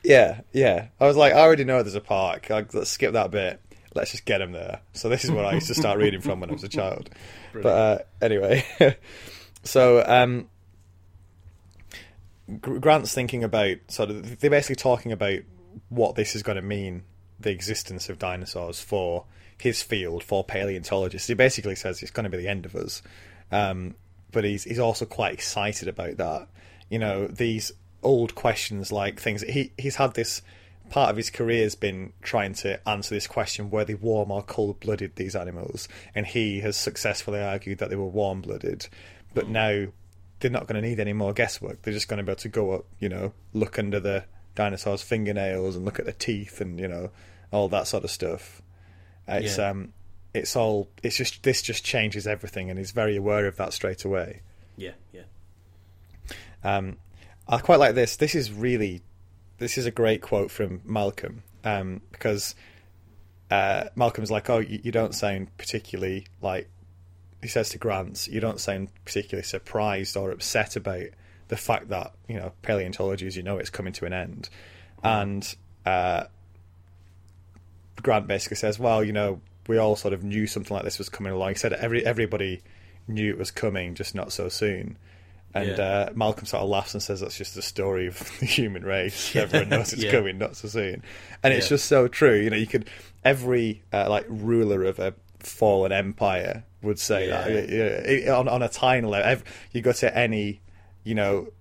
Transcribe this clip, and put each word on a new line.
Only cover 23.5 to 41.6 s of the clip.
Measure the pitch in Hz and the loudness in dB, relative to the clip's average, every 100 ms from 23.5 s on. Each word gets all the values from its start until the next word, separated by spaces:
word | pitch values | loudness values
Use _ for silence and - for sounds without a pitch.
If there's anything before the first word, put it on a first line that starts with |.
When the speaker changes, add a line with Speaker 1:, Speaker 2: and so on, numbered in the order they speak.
Speaker 1:
Um, | 101 101 92 90 - - - - | 0 0 -2 -8 -12 -20 -20 -4
but | 117 | 0
he's, | 104 101 | 0 -2
he's | - 113 | -6 0
also | 120 110 | 0 0
quite | 113 - 101 | -6 -2 -2
excited | - - - 104 104 90 | -2 -6 -2 -2 -4 -8
about | 90 87 - | -6 -8 -4
that. | 85 78 - - - - - | -4 -4 -10 -20 -20 -20 -8
You | 113 | -2
know, | 107 98 101 | -2 -2 -4
these | - 117 110 - - - - | -2 -2 -2 -6 -12 -20 -2
old | 127 127 117 - | 2 4 2 0
questions, | 120 110 - 104 95 | 0 0 -4 -6 -4
like, | 104 101 - | -2 -2 -2
things, | 117 101 | -4 -4
he, | 101 139 135 - | -2 -2 -2 -6
he's | 135 - | -6 0
had | 135 | 0
this, | 117 113 - - - - - - | 0 -4 -6 -12 -20 -20 -20 -4
part | 143 135 | 2 2
of | 107 | 2
his | 110 | -4
career | - 117 117 | -2 0 2
has | 107 | 2
been | - 104 92 92 - | 0 -4 -4 -12 -12
trying | - 117 101 | -2 -2 -2
to | 98 98 98 110 | -4 -4 -4 -4
answer | 104 - 104 | -4 -2 -6
this | - | -4
question, | - 98 - 104 | -4 -4 -4 -4
were | 107 | -2
they | 107 | -2
warm | 104 110 110 101 | -2 0 0 0
or | 101 | -4
cold-blooded, | - - 104 98 110 104 98 - | -4 -2 -2 -2 -4 -4 -4 -6
these | 95 | -6
animals? | 98 90 87 - - - - - | -4 -6 -8 -10 -10 -12 -16 -8
And | 104 | -6
he | 101 123 107 98 | -2 0 0 0
has | 104 101 | -2 -2
successfully | - - 110 101 - 104 | -4 -2 -4 -2 -4 -4
argued | 101 98 95 98 | -4 -4 -6 -6
that | 98 | -4
they | 98 | -4
were | 95 | -4
warm-blooded. | 98 98 95 82 50 - - - - - - - | -2 -2 -2 -8 -6 -6 -6 -12 -18 -20 -20 -6
But | 123 107 | -4 -2
Speaker 2:
Mm. | |
Speaker 1:
now | 110 110 101 95 - - - - - | 0 2 0 -4 -10 -20 -20 -20 -4
they're | 127 | -2
not | 123 - | -2 -4
gonna | 107 | -4
need | 113 113 | -2 -2
any | 104 | -2
more | 104 101 | -2 -2
guesswork. | 104 117 - | 0 -2 -2